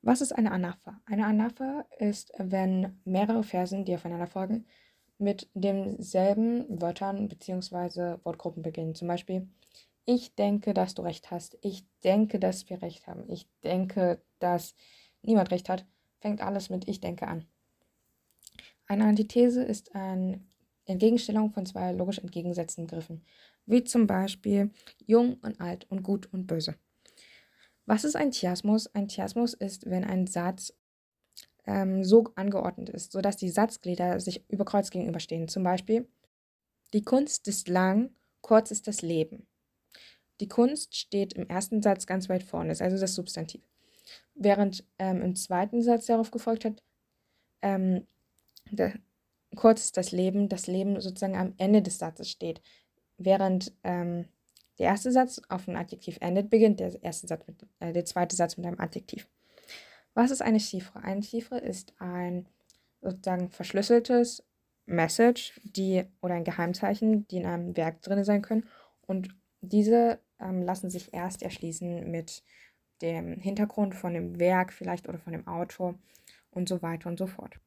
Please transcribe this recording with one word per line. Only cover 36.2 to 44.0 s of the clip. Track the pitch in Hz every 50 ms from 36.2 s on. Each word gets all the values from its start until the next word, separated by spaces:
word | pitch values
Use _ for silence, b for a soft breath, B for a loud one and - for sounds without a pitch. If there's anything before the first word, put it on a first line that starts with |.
| _ _ _ _ _ _ _ _ _ _ _ _ _ _
"Die | - 214
Kunst | 208 - 254 262 294 294 - - _ 202
ist | 202 - - -
lang, | 180 185 185 185 190 214 247 269 _ _ _ _ _ _
kurz | - - 226 220 220 -
ist | 214 - - 214
das | 208 -
Leben." | - 165 170 160 156 156 - - - _ _ _ _ _ _ _ _ _ B B B B B B B B _ -
Die | 208 196
Kunst | - - 233 254 294 294 - _ -
steht | - - _ - 202 196 190 -
im | 185 180 -
ersten | 170 185 202 190 233 214
Satz | 208 208 196 190 -
ganz | - 180 190 185 190
weit | 185 185
vorne, | 185 - - 170 170 160
ist | 160 160
also | 180 185 190 196
das | 190 185 190
Substantiv. | - 175 - - 170 160 160 - - _ _ _ B B B B B